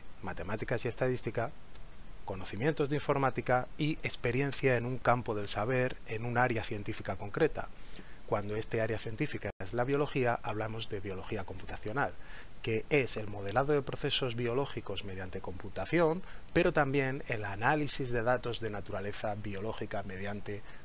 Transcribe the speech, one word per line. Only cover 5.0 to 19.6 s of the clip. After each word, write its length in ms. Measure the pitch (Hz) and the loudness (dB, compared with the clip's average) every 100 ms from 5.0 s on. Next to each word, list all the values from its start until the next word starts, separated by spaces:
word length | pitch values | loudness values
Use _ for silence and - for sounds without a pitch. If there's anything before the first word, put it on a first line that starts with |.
| - 120 113 | 4 4 2
del 140 | 104 101 | 0 0
saber 480 | - 110 131 127 - - | 2 2 2 2 -2 -6
en 180 | 110 | -4
un 140 | 120 120 | 2 4
área 240 | 127 113 | 4 4
científica 540 | - 107 104 104 - 95 | 0 -2 -2 -4 -4 -4
concreta. 520 | 101 - 156 - - - - - - - - | -2 4 4 4 -4 -6 -6 -6 -6 -8 0
Cuando 280 | 107 101 107 | 0 0 -2
este 240 | - 117 | 0 0
área 180 | 113 107 | 2 0
científica 520 | 117 107 151 107 101 - | -2 -2 -2 -2 -4 -4
es 160 | 98 | -2
la 100 | 117 | 0
biología, 540 | 123 143 143 143 120 117 | 2 2 2 4 2 2
hablamos 460 | 117 107 110 110 110 | 0 -2 -2 -4 -4
de 120 | 104 | -4
biología 440 | 101 92 - 107 | -4 -4 -4 -4
computacional, 680 | 95 92 - 101 107 120 123 - - - - - | -4 -6 -8 -6 -2 0 0 -2 -6 -8 -8 -4
que 240 | 120 110 - | 0 0 2
es 300 | 147 117 113 | 2 2 -2
el 80 | 107 | -4
modelado 480 | 101 98 113 139 | -4 0 2 4
de 80 | 147 | 2
procesos 540 | 131 - 143 - 131 113 | 2 -2 0 0 0 0
biológicos 680 | 117 123 139 - - 92 | 0 0 0 -4 -4 -6
mediante 380 | 101 95 92 95 | -6 -6 -6 -6
computación, 800 | 98 90 98 - 95 160 160 175 - - - | -6 -6 -6 -4 2 4 4 4 -4 -8 0
pero 180 | 165 180 | 4 6
también 520 | 156 139 143 131 135 - | 4 4 4 2 -2 -2
el 180 | 113 | -2
análisis 680 | 101 98 120 151 147 - 127 | -2 0 2 4 2 0 2
de 120 | 120 | 2
datos 380 | 113 123 120 113 | 4 2 0 -2
de 100 | 110 | -2
naturaleza 640 | 104 95 101 101 104 110 | -4 -4 -4 -4 -2 -2
biológica 680 | 104 104 95 | -2 -4 -4